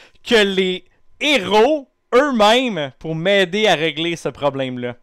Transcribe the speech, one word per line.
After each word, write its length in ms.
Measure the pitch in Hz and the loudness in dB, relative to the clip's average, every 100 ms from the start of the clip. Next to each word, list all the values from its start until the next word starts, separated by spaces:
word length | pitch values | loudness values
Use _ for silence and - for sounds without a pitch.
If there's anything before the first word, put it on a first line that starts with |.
| - _ | -20 _
que 200 | - 226 | 0 2
les 420 | 196 190 185 180 - _ _ - | 2 0 -2 -4 -10 _ _ -6
héros 680 | 277 269 180 214 247 311 262 _ _ | -2 -2 2 2 2 0 -6 _ _
eux-mêmes 800 | 240 294 240 208 240 254 175 139 - | 2 2 2 4 4 0 -4 -8 -8
pour 160 | 160 160 | -8 -4
m'aider 520 | 180 202 180 208 214 | 0 2 2 0 0
à 80 | 156 | 0
régler 400 | 160 147 170 165 | -2 -4 -6 -6
ce 140 | 151 | -8
problème-là ? 680 | - 143 135 131 123 123 123 | -4 -4 -2 -6 -6 -10 -12